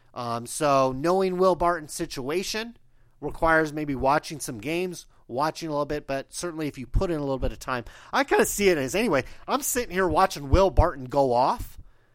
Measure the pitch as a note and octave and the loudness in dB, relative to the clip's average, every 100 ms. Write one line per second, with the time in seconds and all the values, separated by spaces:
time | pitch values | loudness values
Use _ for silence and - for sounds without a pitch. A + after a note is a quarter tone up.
0 | _ - A#2+ A#2 A#2+ - D3 C3+ C3 C3 | _ -10 -6 -6 -6 -2 4 4 4 2
1 | D#3+ F#3 F#3+ F3+ F#3+ E3+ F3 E3+ D3+ - | 0 2 2 2 2 4 2 0 -6 -8
2 | E3 C#3+ B2 E3+ G3 A3 A#3 - _ _ | -8 -6 -4 -4 -4 -6 -8 -14 _ _
3 | _ _ C#3+ - E3 D#3+ D#3 D3+ D3 C3 | _ _ -12 -2 2 4 2 -2 -6 0
4 | C3 D3+ - D3+ - A#2 B2 E3+ F#3 E3 | 2 2 -2 -8 -10 -10 -6 -4 -6 -8
5 | - _ - A#2 D#3 - E3 D3 C#3+ D3 | -16 _ -8 -4 -2 -4 -6 -4 -4 -6
6 | - C#3 - - F3 D#3+ D3+ C3+ B2 - | -6 -8 -8 -10 -8 -6 -8 -8 -4 -2
7 | F#3+ D#3+ C#3 C3+ B2+ A2+ - B2 - - | 0 -2 -4 -4 -4 -6 -6 -6 -8 -16
8 | - A#3+ C#4 G#4 - - G3+ D#3+ C3 F#3+ | -4 -2 2 2 2 2 2 2 0 0
9 | A#3 C#3+ - - - B3 C#4 B3 A3+ F3 | 2 0 0 -8 -4 -4 -2 -4 -2 0
10 | F#3 D#3 F#3+ D#3 C#3 E3 F#3+ C#3 E3 D3 | 2 4 2 0 2 4 6 6 4 0
11 | B2+ C#3+ C#3 A#2+ C#3 A#3 - - - - | -2 0 4 4 2 0 -6 -14 -20 -20
12 | _ | _